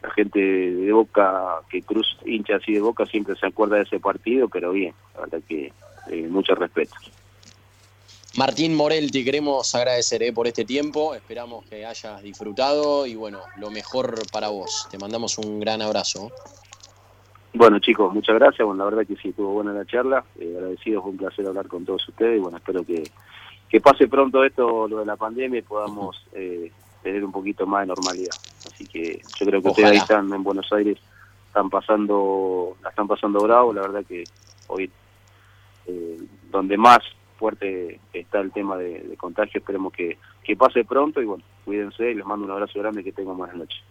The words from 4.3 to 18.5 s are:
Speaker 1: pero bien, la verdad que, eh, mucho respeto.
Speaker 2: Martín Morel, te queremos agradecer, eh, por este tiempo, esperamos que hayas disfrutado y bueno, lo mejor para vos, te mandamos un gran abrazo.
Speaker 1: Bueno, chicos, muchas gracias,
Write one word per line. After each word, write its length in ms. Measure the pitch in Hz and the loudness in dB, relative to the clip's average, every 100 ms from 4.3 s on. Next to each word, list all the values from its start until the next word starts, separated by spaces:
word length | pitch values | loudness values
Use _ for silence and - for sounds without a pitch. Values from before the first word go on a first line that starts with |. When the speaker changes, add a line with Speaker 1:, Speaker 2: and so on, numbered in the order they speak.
| 127 113 | 2 2
Speaker 1:
pero 240 | 90 87 | 0 -2
bien, 200 | 95 90 - _ - | -2 -2 -8 _ -14
la 60 | |
verdad 180 | 76 80 - | -10 -10 -8
que, 260 | 80 71 _ - - - | -10 -10 _ -20 -20 -12
eh, 160 | 85 80 | -10 -4
mucho 240 | 92 - | -2 0
respeto. 400 | 92 87 - 73 - - - _ _ - _ _ _ _ _ _ - - - | 0 0 -2 -4 -6 -20 -20 _ _ -20 _ _ _ _ _ _ -20 -10 0
Speaker 2:
Martín 380 | 131 123 160 156 | 0 2 0 2
Morel, 360 | 147 156 147 | 2 2 0
te 120 | 135 | -2
queremos 500 | 123 139 147 135 117 127 | 0 0 0 -2 0 0
agradecer, 480 | 123 123 117 113 | 0 0 0 0
eh, 100 | 117 | -2
por 140 | 117 117 | 0 -2
este 180 | 117 107 | -2 -2
tiempo, 480 | 131 147 151 156 | -2 -2 -2 -4
esperamos 520 | 127 - 113 120 117 104 | -4 -12 -14 -12 -16 -16
que 200 | 107 107 | -16 -14
hayas 360 | 113 113 101 | -12 -14 -14
disfrutado 840 | 101 98 107 104 135 147 147 143 135 | -16 -12 -10 -2 2 2 2 0 -2
y 80 | 110 | -6
bueno, 260 | 110 98 90 101 | -10 -12 -16 -14
lo 120 | 104 | -12
mejor 460 | 107 101 127 123 113 104 | -12 -6 -4 -4 -4 -6
para 180 | 107 107 | -6 -4
vos, 380 | 104 87 - - | -6 -8 -8 -10
te 80 | 98 | -12
mandamos 400 | 101 113 117 - | -8 -6 -4 -6
un 220 | 107 104 | -6 -4
gran 220 | 107 110 | -4 -2
abrazo. 480 | 107 107 92 - 104 - - - - - - _ _ - _ - _ | -2 -2 -2 -6 -10 -16 -20 -20 -20 -20 -20 _ _ -20 _ -20 _
Speaker 1:
Bueno, 240 | 117 117 104 | 8 8 8
chicos, 340 | - 113 95 | 2 2 2
muchas 240 | 101 101 110 | 0 2 6
gracias, 300 | 143 | 6